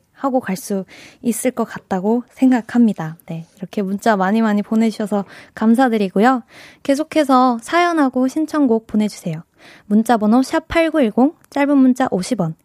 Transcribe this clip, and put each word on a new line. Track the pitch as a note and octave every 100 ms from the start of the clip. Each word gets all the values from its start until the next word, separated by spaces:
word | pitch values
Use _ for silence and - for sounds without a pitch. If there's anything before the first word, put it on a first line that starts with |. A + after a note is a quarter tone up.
| _ _ C#4
하고 | B3+
갈 | G#3 F#3
수 | - G3 F#3 - - _
있을 | A#3+ G#3+ B3+
것 | A#3+
같다고 | A3 - - F#3+ G3+ A#3+ -
생각합니다. | - C4 A#3+ - A#3+ A3+ F#3 D#3+ D#3+ -
네, | E3 E3 _
이렇게 | F3+ -
문자 | F#3+ G3 A#3+ F#3
많이 | F#3 A3+
많이 | A3 G#3
보내주셔서 | G3+ A3 A3+ G#3 G#3 G#3 F#3+ - -
감사드리고요. | - A3 A#3 C4 A3 F#3+ F#3+ A#3+ B3+ - - - _
계속해서 | - C#4 D#4 D#4 C#4 B3+ B3+ A#3
사연하고 | - E4 F4 E4 C4+ B3+ C4
신청곡 | D#4 D#4 D4+ C4 A3+ -
보내주세요. | G#3+ G#3+ - F3+ D#3+ - _ - - -
문자번호 | G#3 A3 A3+ G#3+ B3
샵 | C4 D#4+ D#4+
팔구일공, | E4 E4 D#4 A3+ A#3 C#4 - _
짧은 | C#4 C#4+ C#4+
문자 | C4 B3+ C4
오십 | F#3+ F#3 G3+
원, | E3 -